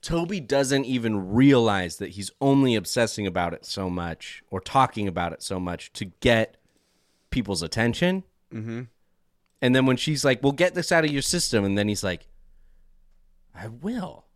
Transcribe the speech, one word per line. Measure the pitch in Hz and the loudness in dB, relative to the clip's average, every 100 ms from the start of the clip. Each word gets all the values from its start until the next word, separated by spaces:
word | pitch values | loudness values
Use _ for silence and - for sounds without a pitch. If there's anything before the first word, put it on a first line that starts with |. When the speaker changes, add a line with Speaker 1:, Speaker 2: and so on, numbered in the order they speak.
Speaker 1:
Toby | - 170 175 196 | -2 -4 -2 -6
doesn't | 120 139 135 139 | 0 0 2 0
even | 127 127 117 107 92 | 0 -2 0 -2 0
realize | 110 139 131 113 98 90 - | 6 8 8 4 2 -2 -6
that | 101 | -10
he's | 92 95 _ | -10 -12 _
only | 139 139 135 | 2 4 4
obsessing | 110 87 - 113 - 98 | 2 0 0 0 0 -4
about | 90 87 | -2 -2
it | 82 | -4
so | - - 92 | -10 -6 -4
much | 90 85 82 - - _ | -4 -6 -8 -14 -18 _
or | 95 | -10
talking | - 135 127 - 101 | -2 2 2 0 -4
about | 87 87 | -2 -4
it | 80 | -6
so | - 95 | -8 -6
much | 90 87 - | -6 -8 -12
to | - 98 | -12 -12
get | _ 123 113 113 _ _ _ _ _ _ _ _ | _ 2 4 2 _ _ _ _ _ _ _ _
people's | 143 104 92 | -4 -2 -4
attention. | 82 - 117 113 175 190 185 _ _ | -4 0 0 0 -2 -2 -8 _ _
Speaker 2:
Mm-hmm. | 117 113 113 123 _ _ _ _ _ _ _ | -14 -10 -10 -12 _ _ _ _ _ _ _
Speaker 1:
And | 127 131 | 2 4
then | 131 | 4
when | 127 | 2
she's | - 147 | 0 0
like, | 139 127 | 2 2
"Well, | 139 | 0
get | 139 180 | 2 0
this | 175 165 | 0 0
out | 170 | 2
of | 156 | 2
your | 143 | -2
system," | - 175 - 113 | -2 -2 0 2
and | 98 101 | 2 2
then | 104 | 0
he's | 101 | -2
like, | 98 87 - - - - - - _ _ _ _ _ _ _ | -4 -6 -10 -20 -20 -20 -20 -20 _ _ _ _ _ _ _
"I | 85 104 | -16 -16
will. | 117 175 247 185 - _ | -10 -8 -6 -8 -12 _